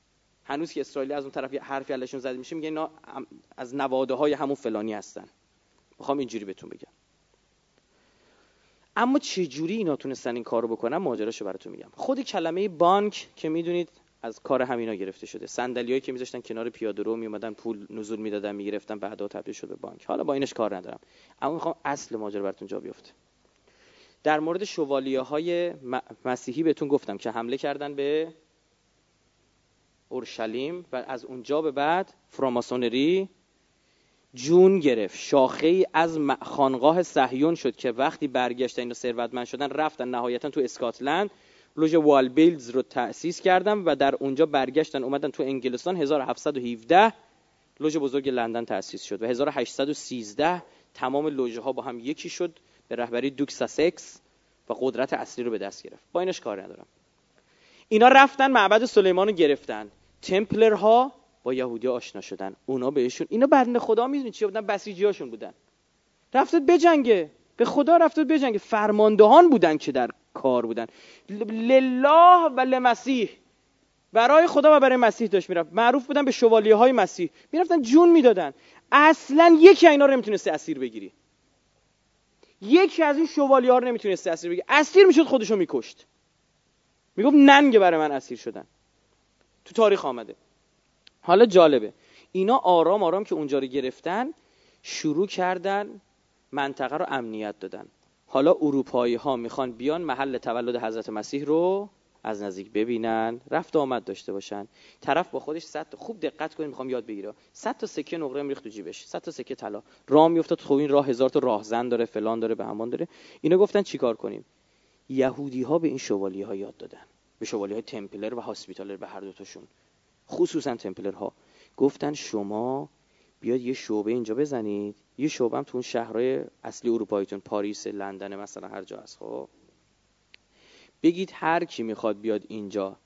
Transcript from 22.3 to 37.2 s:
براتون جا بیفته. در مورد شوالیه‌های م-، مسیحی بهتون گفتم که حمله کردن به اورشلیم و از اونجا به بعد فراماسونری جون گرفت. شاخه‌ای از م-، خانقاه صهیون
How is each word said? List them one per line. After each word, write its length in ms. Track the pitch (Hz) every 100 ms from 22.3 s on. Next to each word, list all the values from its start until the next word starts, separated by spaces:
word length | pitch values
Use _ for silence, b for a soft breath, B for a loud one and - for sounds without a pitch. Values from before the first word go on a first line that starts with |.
| 101
براتون 260 | 98 95 98
جا 120 | 98
بیفته. 300 | - - - _ _ _ _ _ _ b b b b b
در 180 | 147 151
مورد 240 | 156 175
شوالیه‌های 1040 | 202 - 143 139 135 131 131 147 170 175 175
م-، 300 | 156 127 127 - 117
مسیحی 380 | 131 127 - 123
بهتون 260 | 160 139 147
گفتم 280 | 139 - 98
که 140 | 117
حمله 260 | 117 117 135
کردن 380 | 151 143 143
به 400 | 143 139 151 165 160 _ _ _ _ _ _ _ _ _ _ _ _ _ _ _ _ -
اورشلیم 760 | 127 117 - 113 117 143 175 175
و 120 | 127 -
از 160 | 127
اونجا 380 | 131 127 113 147
به 80 | 156
بعد 440 | 135 147 175 - _ _
فراماسونری 1000 | - 135 120 - 123 120 123 151 185 190 _ _ _ _ _ _ _ _ _ _
جون 440 | 127 131 175 190 190
گرفت. 400 | 143 113 98 -
شاخه‌ای 680 | - 143 131 - 156 190 180
از 260 | 160 165 160
م-، 160 | 143
خانقاه 680 | 131 - 143 135 131 139 175
صهیون 520 | 170 151